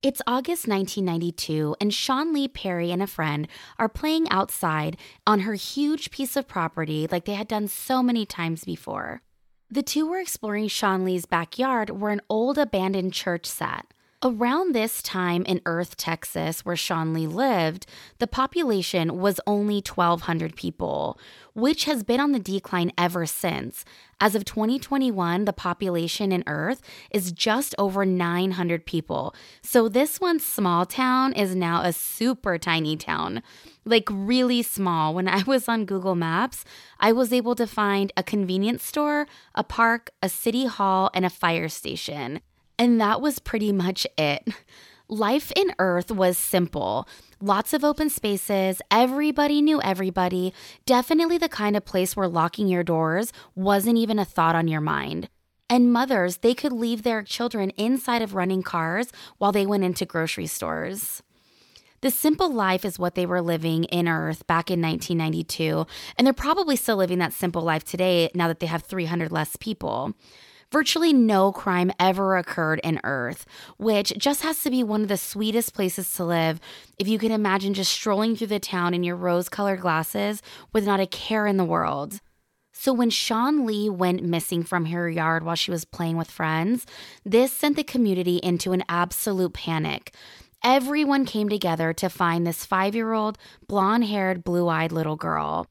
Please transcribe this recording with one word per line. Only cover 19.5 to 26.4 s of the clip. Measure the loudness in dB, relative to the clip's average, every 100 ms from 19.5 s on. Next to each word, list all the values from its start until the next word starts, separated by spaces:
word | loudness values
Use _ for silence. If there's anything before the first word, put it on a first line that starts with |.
| 0 2 0
twelve | -4 2 2 2
hundred | 0 -2 -2 -6
people, | -8 -4 -4 -2 -4 -6 -16 -20 -16 0
which | 0 2 0
has | -2
been | 0 0
on | 2
the | 0
decline | 0 -6 -2 0 0 2
ever | 0 0 -4
since. | -2 -4 -4 -8 -12 -18 -20 -20 _
As | 2 2
of | -4
twenty | -2 0 0
twenty-one, | -2 0 0 0 0 0 0
the |
population | -2 -4 -4 -2 0 -2 -2 0
in | 0